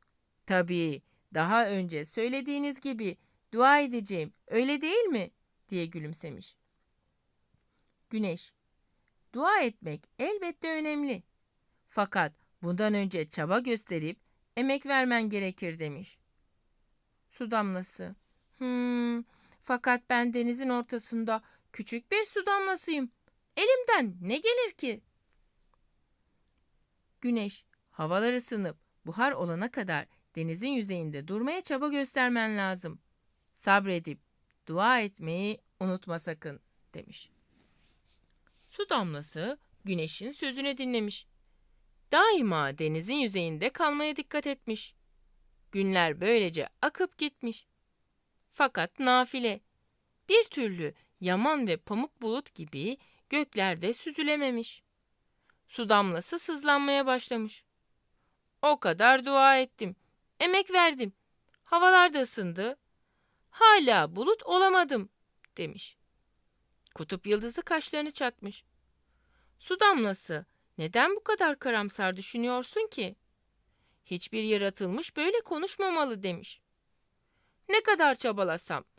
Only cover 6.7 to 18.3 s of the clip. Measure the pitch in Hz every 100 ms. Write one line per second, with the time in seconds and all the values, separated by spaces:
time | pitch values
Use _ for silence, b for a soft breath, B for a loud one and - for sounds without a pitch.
6.7 | _ _ _ _ _ _ _ _ _ _
7.7 | _ _ _ _ 220 202 175 - - _
8.7 | _ _ _ _ _ _ 240 320 415 262
9.7 | - 175 151 _ - 285 415 359 - 330
10.7 | 320 302 294 285 196 - _ _ _ _
11.7 | _ - - 101 196 156 - _ _ 170
12.7 | 180 214 208 196 180 156 - 156 208 247
13.7 | 226 - 170 156 185 _ _ _ - 262
14.7 | 277 277 269 254 240 220 202 190 185 180
15.7 | 165 151 143 190 - _ _ _ _ _
16.7 | _ _ _ _ _ _ - 233 226 202
17.7 | 185 185 - 180 196 _